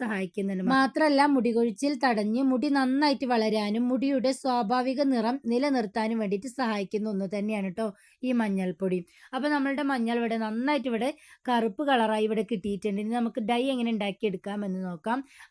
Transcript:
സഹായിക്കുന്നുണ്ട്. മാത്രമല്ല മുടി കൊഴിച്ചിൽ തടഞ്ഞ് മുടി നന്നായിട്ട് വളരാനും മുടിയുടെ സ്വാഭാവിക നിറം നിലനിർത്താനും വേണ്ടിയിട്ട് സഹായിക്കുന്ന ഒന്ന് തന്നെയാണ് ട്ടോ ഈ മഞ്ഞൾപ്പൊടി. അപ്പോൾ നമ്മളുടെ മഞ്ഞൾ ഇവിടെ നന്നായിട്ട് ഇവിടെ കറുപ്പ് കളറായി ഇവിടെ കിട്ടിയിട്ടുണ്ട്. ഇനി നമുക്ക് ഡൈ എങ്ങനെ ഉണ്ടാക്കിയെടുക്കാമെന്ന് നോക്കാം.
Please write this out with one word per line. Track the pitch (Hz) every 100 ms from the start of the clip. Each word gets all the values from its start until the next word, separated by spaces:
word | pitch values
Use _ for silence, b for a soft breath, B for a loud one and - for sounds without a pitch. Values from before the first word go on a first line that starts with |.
സഹായിക്കുന്നുണ്ട്. | 233 202 185 - 196 190 190
മാത്രമല്ല | 269 269 311 302 277 294 277
മുടി | 233 226
കൊഴിച്ചിൽ | 233 196 285 269
തടഞ്ഞ് | 254 220 208 233 269
മുടി | 254 294 277
നന്നായിട്ട് | 262 269 294 269 247
വളരാനും | 240 220 214 208 220 247
മുടിയുടെ | 254 269 269 240 262
സ്വാഭാവിക | 269 247 202 254 254 254 277
നിറം | 247 220 269 233
നിലനിർത്താനും | 240 285 262 208 226 220 226
വേണ്ടിയിട്ട് | 208 196 262 254
സഹായിക്കുന്ന | 240 208 190 214 214
ഒന്ന് | 196 190
തന്നെയാണ് | 208 208 214 190 175
ട്ടോ | 220 196 B B 254
ഈ | 240
മഞ്ഞൾപ്പൊടി. | 220 190 185 180 190 180 175 B B
അപ്പോൾ | 254 294
നമ്മളുടെ | 294 269 269 277
മഞ്ഞൾ | 262 226 233
ഇവിടെ | 233 226
നന്നായിട്ട് | 220 220 269 294 247
ഇവിടെ | 226 254 302 B B -
കറുപ്പ് | 240 226 - 285
കളറായി | 254 220 214 214
ഇവിടെ | 220 202
കിട്ടിയിട്ടുണ്ട്. | 226 208 202 214 202
ഇനി | 214 240
നമുക്ക് | 233 247 214
ഡൈ | 240 269
എങ്ങനെ | 254 233 220
ഉണ്ടാക്കിയെടുക്കാമെന്ന് | 202 190 214 180 202 208 202 185 185
നോക്കാം. | 175 220 254 269 B B